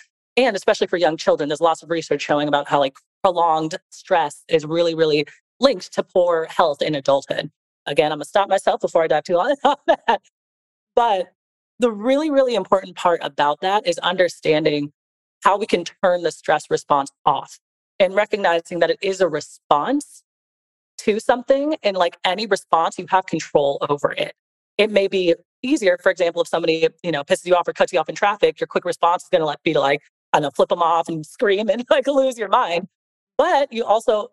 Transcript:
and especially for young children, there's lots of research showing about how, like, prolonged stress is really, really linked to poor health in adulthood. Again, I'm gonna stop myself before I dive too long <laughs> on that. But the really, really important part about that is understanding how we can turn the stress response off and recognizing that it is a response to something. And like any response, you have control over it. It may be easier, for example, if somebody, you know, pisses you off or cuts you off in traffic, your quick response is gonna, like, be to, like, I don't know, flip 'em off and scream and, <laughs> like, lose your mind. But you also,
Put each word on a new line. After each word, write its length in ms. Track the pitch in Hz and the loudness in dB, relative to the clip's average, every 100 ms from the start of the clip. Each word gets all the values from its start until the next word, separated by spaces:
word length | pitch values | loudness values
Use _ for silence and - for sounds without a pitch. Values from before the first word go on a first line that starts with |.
| - _ _ - | -20 _ _ 0
and 200 | 254 190 | 0 0
especially 300 | - 208 196 | 0 0 0
for 100 | 180 | 2
young 200 | 165 160 | 0 0
children, 320 | - 170 147 | 0 0 0
there's 120 | 151 | 0
lots 220 | 165 160 | 0 0
of 80 | 160 | -4
research 320 | 165 156 143 | -6 -2 -4
showing 260 | - 147 147 | 0 0 2
about 200 | 147 143 | 0 2
how, 100 | 147 | 2
like, 180 | 135 - _ _ | 0 -4 _ _
prolonged 540 | 196 175 170 160 156 185 _ | 0 2 2 2 -2 -8 _
stress 540 | - - 180 151 - _ | -20 -2 0 0 -6 _
is 160 | 165 | -2
really, 300 | 151 165 170 | 0 0 0
really 320 | 160 160 185 - - _ _ | 2 2 2 -2 -10 _ _
linked 320 | 254 196 - | 0 0 -6
to 80 | - | -8
poor 440 | 185 190 175 165 160 | -2 0 2 0 -2
health 340 | - 175 139 | 0 0 0
in 120 | 160 | -4
adulthood. 560 | 151 135 139 - - 156 _ _ _ - | -4 0 0 0 -8 -8 _ _ _ -6
Again, 260 | 147 151 | 0 0
I'm 60 | 151 | 0
gonna 60 | 147 | -2
stop 220 | 208 196 | -2 0
myself 320 | 190 - 214 | 0 0 -2
before 220 | 175 175 | 0 0
I 60 | 160 | 2
dive 160 | 156 | 0
too 120 | - 175 | 0 -2
long 180 | 226 285 | 0 0
<laughs> 40 | |
on 120 | 285 277 - | 0 0 0
that. 360 | 285 - 220 - _ _ _ _ _ _ | 0 2 -2 -2 _ _ _ _ _ _
But 380 | - 233 196 180 _ _ _ _ _ | 0 0 0 -4 _ _ _ _ _
the 120 | 240 | -4
really, 400 | 208 226 269 320 | -2 -2 0 0
really 240 | 269 262 | 0 2
important 420 | 226 185 196 190 160 | 0 0 -2 -2 -4
part 240 | 180 170 | -2 0
about 380 | 156 143 147 147 | -4 -2 -2 0
that 260 | 190 196 180 | 0 -2 -2
is 120 | 170 | -2
understanding 920 | 175 185 180 - 156 151 160 147 147 _ _ _ _ _ | -4 0 0 0 0 0 2 -2 -4 _ _ _ _ _
how 120 | 208 196 | 0 2
we 100 | 220 | 0
can 180 | 190 | -4
turn 380 | 170 - 190 180 | -4 -2 0 0
the 100 | 165 | -2
stress 380 | - - 156 - | -6 -2 -2 0
response 400 | 156 - 147 139 _ | -6 0 0 0 _
off 340 | - 139 - - _ _ _ _ | -2 -2 -4 -20 _ _ _ _
and 140 | 185 | 0
recognizing 640 | 190 208 208 190 170 - 175 | 2 -2 0 0 0 -2 -2
that 100 | 165 | 0
it 80 | 160 | 0
is 180 | - 190 | -4 0
a 80 | 185 | 0
response 920 | 147 - - _ 147 151 285 - - _ _ _ _ _ _ _ - | 0 -8 -20 _ 2 2 -2 -4 -18 _ _ _ _ _ _ _ -6
to 220 | - 208 | -2 -2
something. 560 | - 247 247 269 294 - | 2 0 2 0 0 -2
And 140 | 202 190 | -2 0
like 220 | 175 - | -2 -2
any 220 | 190 185 220 | -4 -2 -2
response, 520 | 190 - 165 165 - | -2 0 0 0 -4
you 80 | 175 | -2
have 160 | 190 190 | -2 0
control 520 | 165 - 160 143 139 151 | -6 -2 0 0 -2 -4
over 240 | 147 - | -2 -2
it. 220 | - 135 - _ _ _ - | -4 -8 -10 _ _ _ -2
It 140 | 214 | 0
may 180 | 202 196 | 2 0
be 260 | 196 180 165 _ _ | 0 0 0 _ _
easier, 360 | 254 294 190 175 | -4 0 2 2
for 80 | - | 0
example, 320 | 185 175 170 | 2 -2 -2
if 60 | 165 | -2
somebody, 400 | 165 170 160 160 - | -2 0 0 0 -2
you 80 | 180 | -6
know, 140 | 151 | -6
pisses 220 | 139 185 180 | -2 -4 2
you 80 | 180 | 0
off 100 | 170 | 0
or 60 | |
cuts 200 | 165 180 | -6 -4
you 60 | 180 | -2
off 100 | 160 | -4
in 60 | |
traffic, 460 | 160 202 180 160 151 | -2 -2 0 -2 -2
your 60 | 160 | -4
quick 180 | 190 | -4
response 400 | 175 - 170 175 | -4 -2 0 0
is 40 | - | 0
gonna, 140 | 180 | -2
like, 180 | 156 147 | 0 -4
be 100 | - | -2
to, 80 | 151 | 0
like, 220 | 139 147 - _ _ | 0 -2 -4 _ _
I 60 | 170 | -2
don't 60 | |
know, 60 | 190 | -2
flip 200 | - 190 | -2 0
'em 120 | 180 | 2
off 260 | 170 165 170 | 2 0 -2
and 160 | 165 151 | -8 -10
scream 420 | - 214 196 220 | -4 -2 0 -2
and, 160 | 240 240 | -4 0
<laughs> 40 | |
like, 160 | 302 269 | -2 0
lose 320 | 285 269 240 | 0 0 -2
your 100 | 202 | -2
mind. 400 | 214 226 170 185 _ _ _ _ - | 0 0 -4 -8 _ _ _ _ -2
But 360 | 311 302 285 | 0 2 0
you 120 | 226 | -4
also, 440 | 226 208 226 214 240 | 0 0 2 -2 -2